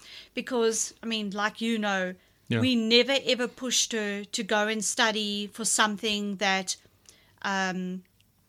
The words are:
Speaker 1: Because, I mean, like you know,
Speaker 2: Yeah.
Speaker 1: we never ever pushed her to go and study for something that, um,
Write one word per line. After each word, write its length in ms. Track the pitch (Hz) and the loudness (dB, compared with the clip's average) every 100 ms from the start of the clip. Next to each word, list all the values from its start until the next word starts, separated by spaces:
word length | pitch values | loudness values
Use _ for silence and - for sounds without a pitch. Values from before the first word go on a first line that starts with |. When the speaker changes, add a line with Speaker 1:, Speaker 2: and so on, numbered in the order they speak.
| - - - | -20 -20 -10
Speaker 1:
Because, 600 | - 240 254 226 220 - - | -10 -4 0 2 0 -4 -6
I 40 | 226 | -6
mean, 240 | 226 208 | -4 -4
like 280 | 196 208 208 | -2 -2 -2
you 180 | 226 226 | 0 0
know, 360 | 208 190 185 185 _ _ _ | 0 0 -2 -6 _ _ _
Speaker 2:
Yeah. 140 | 226 | 2
Speaker 1:
we 120 | 254 247 | 4 4
never 400 | 220 233 240 277 - | 6 6 6 2 2
ever 240 | 247 247 | 0 0
pushed 420 | - 254 240 - | -6 -2 0 0
her 320 | 226 208 202 | -2 -2 -4
to 200 | 202 - | -6 -6
go 260 | 202 214 208 | 0 0 2
and 160 | 220 208 | 0 -2
study 640 | - 226 214 208 208 208 | 2 2 2 -2 -4 -6
for 140 | - 220 | -6 -2
something 720 | - 220 202 226 208 202 196 | 2 2 0 -2 -2 -2 0
that, 400 | 202 190 190 - _ _ - - _ _ | 2 2 -2 -8 _ _ -20 -20 _ _
um, 600 | 202 196 190 180 185 185 - _ _ _ | -4 -2 -2 -2 -4 -8 -12 _ _ _